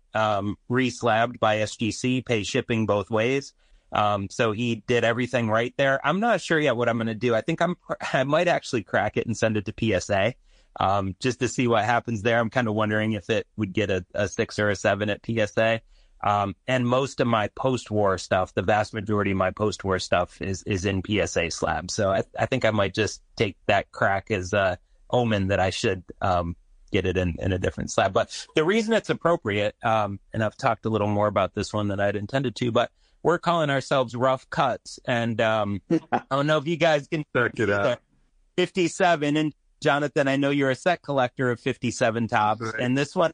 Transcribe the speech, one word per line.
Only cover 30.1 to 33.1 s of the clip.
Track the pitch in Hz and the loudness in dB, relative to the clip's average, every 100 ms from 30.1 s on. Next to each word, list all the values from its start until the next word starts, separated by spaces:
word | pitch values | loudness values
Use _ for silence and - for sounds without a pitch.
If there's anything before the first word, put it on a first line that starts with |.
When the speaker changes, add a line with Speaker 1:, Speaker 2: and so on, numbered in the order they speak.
| 101 _ | -6 _
Speaker 1:
and | 110 | -2
I've | 110 - | -2 0
talked | 131 110 113 | -2 -2 0
a | |
little | 110 104 | 0 2
more | 104 107 | 2 2
about | 101 92 | 2 0
this | 107 95 | -2 -4
one | 107 104 | -2 -2
than | 98 | 0
I'd | 101 101 | -2 -2
intended | 101 135 120 - | -4 -4 -4 -4
to, | 120 | 0
but | 117 113 _ _ | 0 0 _ _